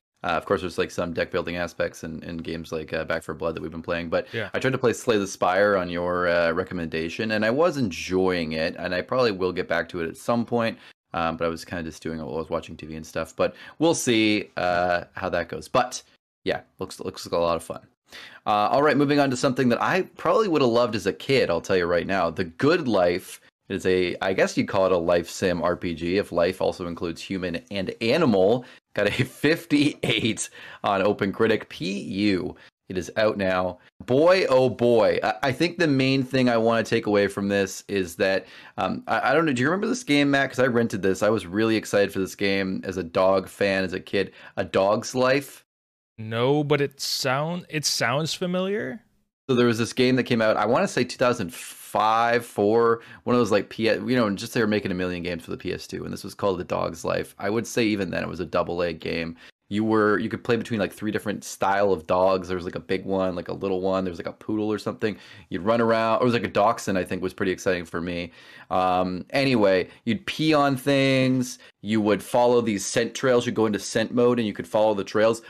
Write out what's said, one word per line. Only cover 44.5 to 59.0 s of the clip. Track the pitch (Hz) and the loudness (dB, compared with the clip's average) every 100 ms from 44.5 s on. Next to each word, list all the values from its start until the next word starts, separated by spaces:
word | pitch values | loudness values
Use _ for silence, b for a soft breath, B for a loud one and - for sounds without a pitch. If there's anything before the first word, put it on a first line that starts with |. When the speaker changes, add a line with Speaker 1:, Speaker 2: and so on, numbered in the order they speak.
| - | -8
Speaker 1:
A | |
Dog's | 92 101 98 110 117 | -2 2 2 2 -2
Life? | 127 127 139 139 - _ _ _ _ _ - | 0 2 2 -2 -12 _ _ _ _ _ -16
Speaker 2:
No, | 110 113 123 147 | -8 -2 0 0
but | 151 143 | 2 0
it | 143 - | 0 -6
sound-, | - - 135 135 151 175 - | -6 -4 -2 -2 -2 -6 -8
it | 156 147 | -6 -4
sounds | - 120 135 156 | -2 0 0 -2
familiar. | - 180 180 185 208 254 240 - _ _ _ - | -4 -4 -2 -2 -4 -6 -10 -16 _ _ _ 0
Speaker 1:
So | 123 | 4
there | 123 | 4
was | 113 | 4
this | 110 | 0
game | - 123 131 | 2 4 4
that | |
came | 120 117 | 2 2
out, | 110 - | 4 4
I | 107 | 2
wanna | 135 196 | 2 2
say | - | 0
two | 127 - | -2 2
thousand | 123 120 90 | 2 2 -4
five, | - - - - 104 107 113 117 120 120 | -10 -16 -18 -4 0 2 4 4 2 0
four, | - 104 113 117 117 B B | 0 2 4 4 2 B B
one | - | 0
of | 123 | 2
those, | 113 | 4
like, | 104 - | 2 0
P-, | - 110 | -2 0
you | 95 104 127 | 0 0 2
know, | 110 | 2
just | 98 117 | 0 -4
they | 123 | 0
were | 110 | 2
making | - 98 | 2 0
a | 92 | -2
million | 90 90 | -2 -4
games | 87 87 - | -6 -6 -8
for | |
the | 92 | -8
P | 90 | -6
S | 87 - | -8 -8
two, | 90 | -10
and | 87 | -8
this | 92 | -10
was | 95 | -12
called | - 101 90 | -4 -2 -2
The | 87 | -2
Dog's | 90 90 82 90 | -2 -2 -4 -4
Life. | 87 87 - | -4 -4 -6
I | 101 | -4
would | 110 107 | -2 -2
say | - 113 | -2 0
even | 104 92 | 0 -2
then | 87 | -4
it | 87 | -6
was | 87 | -6
a | 82 | -4
double | 90 85 87 | -2 -2 -2
A | 87 | -2
game. | 80 | -4